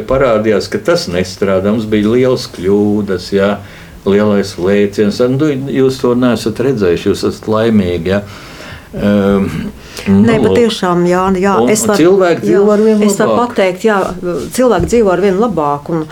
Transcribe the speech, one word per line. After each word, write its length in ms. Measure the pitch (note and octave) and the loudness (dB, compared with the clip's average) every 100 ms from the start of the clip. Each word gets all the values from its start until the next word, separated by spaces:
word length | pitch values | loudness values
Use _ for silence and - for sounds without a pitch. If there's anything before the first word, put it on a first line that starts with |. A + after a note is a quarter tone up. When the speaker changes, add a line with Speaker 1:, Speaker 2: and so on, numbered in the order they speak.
Speaker 1:
parādījās, 640 | - C3+ C3 A2 A2 G2 - | 0 0 2 2 2 0 -2
ka 80 | G#2 | -4
tas 300 | E3 - - | 0 -2 -2
nestrādā. 560 | F2 F#2 - G2 F#2+ G2 | -4 -4 -4 -2 0 0
Mums 140 | A#2 G#2+ | -2 0
bija 180 | G#2+ G#2 | 0 2
lielas 400 | B2 B2+ B2 - | 2 2 0 -4
kļūdas, 840 | - F2+ G#2 G#2 G#2 G2 F#2 - | -6 0 2 2 0 -2 -6 -4
jā, 240 | G2 G2 G2+ - - - - | 0 0 -2 -8 -20 -20 -8
lielais 500 | G2+ G2+ G#2+ G2+ F#2+ - | 0 2 2 0 -2 -4
lēciens." 640 | F2+ G2+ G2+ - G#2 - B2 | 0 2 0 0 -2 0 0
Nu, 160 | C3+ D#3 C3 C#3 | 0 -2 -2 -4
jūs 280 | C3+ C3 C3 | 0 0 0
to 120 | B2 | 0
neesat 440 | B2 B2+ A2+ A2+ G#2 | 2 0 0 -2 -2
redzējuši, 480 | B2+ A#2+ F#2 E2+ G2+ | -2 0 0 0 0
jūs 160 | F2+ | -2
esat 220 | G#2 - - | -2 -4 -2
laimīgi, 560 | G#2+ A2+ G#2+ F2+ F2 E2+ | 0 2 2 0 -2 -2
jā. 160 | G2+ G2+ - - - - - - | -2 -4 -12 -18 -18 -18 -18 -14
Ehm, 520 | G#3 G#2 G#2 G2 G2 F#2 D#2 G#3 - - - G3+ | -4 0 2 2 2 0 -4 -8 -12 -18 -8 0
Speaker 2:
Nē, 280 | G3 A#3 A3+ | 4 4 4
Speaker 1:
nu, 120 | - | 2
lūk. 60 | F#3+ | 2
Speaker 2:
patiešām, 500 | A#3 - F#3 F3 F3 | 2 0 0 0 2
jā, 160 | F3+ F#3+ F#3 | 2 0 0
jā, 140 | G3 F#3+ | 0 2
Speaker 1:
Un, 80 | A#3+ | 2
Speaker 2:
es 120 | A3 | 0
Speaker 1:
un 60 | A3 | 0
Speaker 2:
varu, 100 | G3+ | 2
Speaker 1:
cilvēki 420 | E3+ G3 F3+ D#3+ | 4 4 2 0
dzīvo 240 | G#3 F#3+ G#3 | 2 2 4
Speaker 2:
jā, 60 | |
Speaker 1:
arvien 280 | G#3 A3 G#3+ | 4 2 2
Speaker 2:
es 140 | G#3 G3 | 2 2
varu 140 | A3 | 0
Speaker 1:
labāk. 180 | G#3+ A#3+ | 0 0
Speaker 2:
pateikt, 360 | A#3 F#3 F#3 | 0 -2 0
jā, 120 | A3 G3+ F3+ F3+ F3 E3 - | 0 0 -2 -6 -6 -6 -4
cilvēki 340 | - B3+ F#3 E3+ | 0 2 2 2
dzīvo 260 | A#3+ G3+ | 2 2
arvien 260 | F3 G3+ F#3 | 2 2 2
labāk, 500 | A#3+ E3 D3 C#3+ D3 | 0 0 -2 -2 -4
un, 180 | E3 D#3 | -6 -6